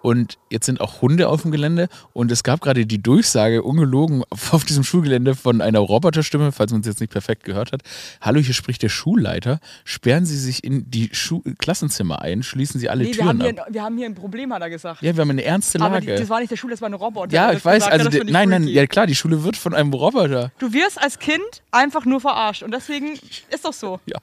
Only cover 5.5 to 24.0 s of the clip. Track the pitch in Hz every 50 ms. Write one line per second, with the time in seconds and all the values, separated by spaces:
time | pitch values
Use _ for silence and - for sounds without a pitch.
5.5 | 117 113 82 110 110 107 104 - 104 117 165 175 156 160 151 - - 147 151 147
6.5 | 135 - 107 107 117 110 104 117 101 - 110 110 - 104 - - 113 - _ -
7.5 | 98 101 113 - - 135 - - - - - - - _ - 107 120 147 147 127
8.5 | 127 - - - 127 - - 110 - - - 160 202 240 127 95 85 85 87 120
9.5 | 135 160 _ - - - _ - - - - 123 127 160 180 165 151 139 135 127
10.5 | 127 - - 123 135 135 - 127 123 117 113 107 - - - - 165 180 - -
11.5 | - - - - 175 - - 147 - - 98 87 71 - - 76 87 104 127 -
12.5 | - 135 135 147 - 135 120 - - 127 127 233 247 214 - 175 147 - 247 247
13.5 | 226 - 165 - 220 220 208 220 233 233 247 226 208 175 175 202 185 233 269 269
14.5 | 240 190 170 170 165 165 - 175 165 - - 160 170 160 156 147 139 135 - 143
15.5 | 165 196 208 - - 180 185 208 190 185 - - 101 - 233 202 220 226 240 226
16.5 | 240 - - 254 240 214 233 214 202 190 190 233 214 208 180 180 156 165 185 233
17.5 | 202 - - 165 190 214 214 202 - 160 156 156 143 147 226 208 151 175 208 196
18.5 | 185 180 160 147 - 143 139 139 - 196 220 185 139 - - 170 165 156 151 185
19.5 | 214 - - 180 165 151 147 147 139 127 135 180 254 262 185 143 139 123 120 127
20.5 | _ _ - 247 214 269 339 403 - - 269 285 - - - - 302 330 381 453
21.5 | - - _ _ - 240 269 285 262 311 240 247 262 269 240 285 254 220 226 214
22.5 | 202 - - 220 220 254 254 - 302 285 262 302 302 269 _ - - - - _
23.5 | - 311 - 339 277 - - 196 185 185